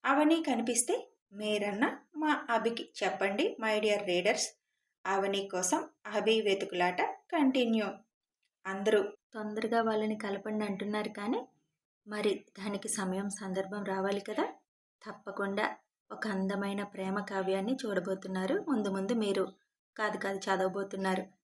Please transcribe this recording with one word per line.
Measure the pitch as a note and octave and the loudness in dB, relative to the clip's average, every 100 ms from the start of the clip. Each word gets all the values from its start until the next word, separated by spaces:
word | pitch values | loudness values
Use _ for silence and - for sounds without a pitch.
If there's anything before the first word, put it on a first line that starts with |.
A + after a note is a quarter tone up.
అవని | B3 C#4+ D4+ E4 | 4 4 6 4
కనిపిస్తే, | D#4 A#3 A3+ A#3 - A4+ - _ _ | 4 0 2 0 2 -2 -2 _ _
"మీరన్నా | G3+ G#3+ G#3 G#3 G3+ C#4 C4+ _ D4+ | -6 -2 0 0 0 0 -2 _ -4
మా | D4+ C4+ - | 0 0 2
అభికి | A3+ G3 F#3 - - | 2 2 -2 -8 -4
చెప్పండి | F#3+ - G3 G3+ F4+ - | -2 0 0 2 0 0
my | A3 G#3+ | 0 2
dear | G#3+ G3+ | 2 2
readers." | F#3+ F3+ F#3 B3 - _ _ _ _ _ | 2 2 4 2 -2 _ _ _ _ _
అవని | F#3 G3 G3 G3 G3 | -2 0 2 0 -2
కోసం | F3+ F3+ D#4 - _ G#3 | -2 0 0 -2 _ -4
అభి | G#3 G3+ A3 | 0 4 4
వెతుకులాట | G#3 F#3+ F#3+ F3+ F3+ F3+ | 4 2 0 2 2 2
కంటిన్యూ. | - - _ E4+ C4+ C4 A#3 A3+ G3 - _ _ _ _ _ _ F#3 | -2 -4 _ 2 4 4 2 2 0 -6 _ _ _ _ _ _ -8
అందరూ | G3 G3+ G#3+ G3 - _ | -2 4 4 2 -8 _
తొందరగా | A3 G#3+ G#3+ A3 A#3 | -10 -6 -4 0 2
వాళ్ళని | A3+ G#3+ G#3+ G#3+ | 2 0 0 -2
కలపండి | G#3+ G3 G#3+ G#3+ | -4 -4 -4 -2
అంటున్నారు | G#3 F#3+ G#3 G#3+ G#3+ | -2 -4 -2 -2 -4
కానీ | G#3 G#3 G#4 - _ _ _ _ _ G#3 | -4 -2 -2 -4 _ _ _ _ _ -10
మరి | G#3 G#3 - - - | -2 0 0 -6 -10
దానికి | F#3+ G3+ - | -6 -4 -4
సమయం | - F#3 F#3 G3+ | -2 -2 -2 -4
సందర్భం | - F#3+ F#3 F#3+ G#3 | -6 -4 -4 -2 -6
రావాలి | G3 F#3+ F#3+ G3+ | -4 -2 0 -2
కదా. | G#3 G#3+ G4+ - _ _ _ _ | -2 -2 -2 -6 _ _ _ _
తప్పకుండా | G#3+ - - G3 G3 G3+ - - _ _ _ | -16 -14 -10 -4 -2 0 -2 -4 _ _ _
ఒక | G#3 A3 | -8 -4
అందమైన | F#3+ F#3+ G3 G3+ G3 | -2 0 -2 -2 -4
ప్రేమ | G3+ - F#3+ F#3+ | -6 -4 -2 -2
కావ్యాన్ని | G3 G3 F#3 F#3+ G3 | -2 -2 2 2 2
చూడబోతున్నారు | C4 A3+ F#3+ F3+ F#3+ F#3+ F#3 F#3+ F#4 E4+ | 0 0 0 0 -4 -2 -2 2 0 2
ముందు | A#3+ G3+ | 0 2
ముందు | F#3+ G3 | 0 2
మీరు, | A#3 G#3 G3 F#3 - _ _ _ - | 2 2 2 0 -4 _ _ _ -4
కాదు | G#3+ - | -2 -2
కాదు | G3 G3 | -4 -4
చదవబోతున్నారు. | G3+ F#3 F#3 F#3+ F#3+ F#3+ F#3+ F#3 - _ | 0 2 2 0 -6 -2 0 0 -4 _